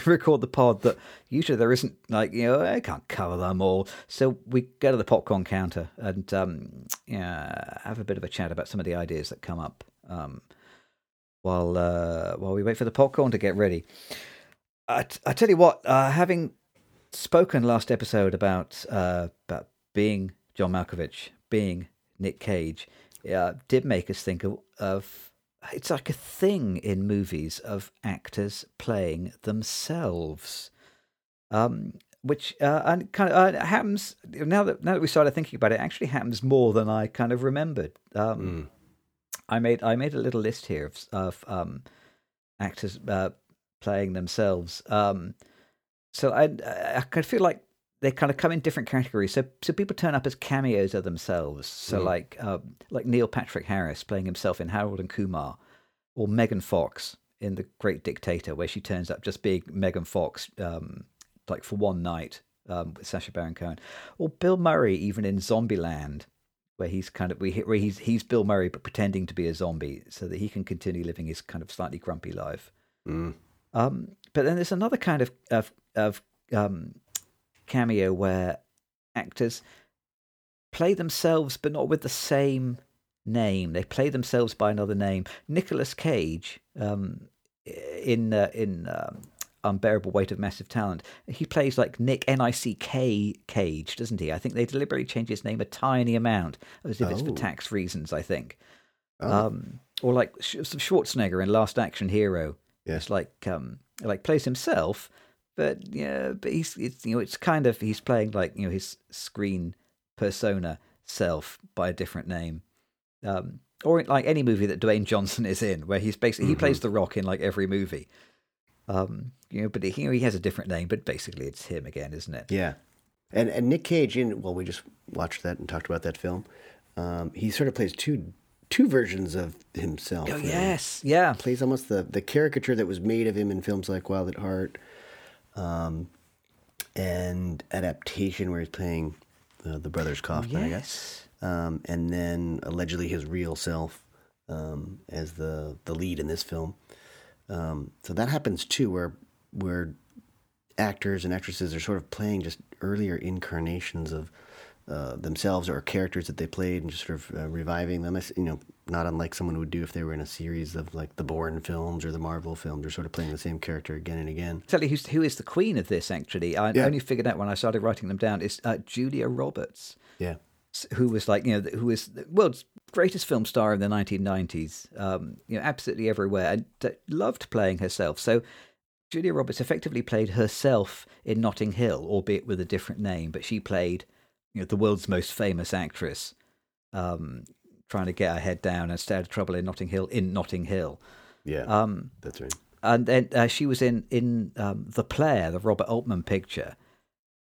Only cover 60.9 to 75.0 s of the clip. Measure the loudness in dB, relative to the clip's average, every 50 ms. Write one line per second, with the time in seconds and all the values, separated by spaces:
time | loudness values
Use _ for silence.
60.9 | -12 -16 -18 -20 _ _ -20 _ _ _ _ -8 -8 -8 -6 -6 -2 0 2 2
61.9 | 2 0 -2 -2 -2 -4 -6 -8 -12 -18 -20 _ _ _ _ -8 -6 -6 -6 -6
62.9 | -10 -12 -10 -8 -6 -6 -8 -6 -6 -6 -6 -6 -6 -6 -6 -6 -8 -8 -12 -18
63.9 | -18 -18 -18 -16 -8 -6 -4 -4 -2 _ 2 4 4 4 4 4 6 6 6 4
64.9 | 4 2 0 -2 -2 -2 -2 0 0 -2 0 2 2 2 4 2 0 0 0 -2
65.9 | -4 -4 -6 -8 -8 -10 -12 -16 _ _ _ _ _ _ _ _ _ -6 -4 -4
66.9 | -2 -4 -6 -6 -6 -4 -4 -4 -2 -2 -2 -2 -2 -2 0 2 2 2 2 2
67.9 | -2 -2 0 0 0 0 2 2 2 2 4 4 4 4 2 0 -2 -6 -12 -8
68.9 | -2 0 0 0 0 -2 -4 -4 -2 -2 -2 0 0 -2 -2 -4 -2 -4 -6 -6
69.9 | -8 -10 -14 -18 -14 -12 -10 -8 -6 -4 -6 -4 -4 -6 -6 -6 -6 -4 -4 -4
70.9 | -4 -2 -4 -6 -6 -6 -6 -8 -8 -10 -10 -10 -10 -10 -10 -10 -8 -8 -8 -6
71.9 | -8 -8 -8 -8 -8 -8 -8 -10 -8 -8 -8 -8 -8 -10 -12 -18 _ _ _ _
72.9 | _ _ _ -6 -4 -4 -4 -6 -8 -12 _ _ _ _ _ _ 0 2 2 2
73.9 | 0 -4 -8 -10 -14 _ -20 _ 0 2 2 4 2 2 0 0 0 0 2 0
74.9 | 0 0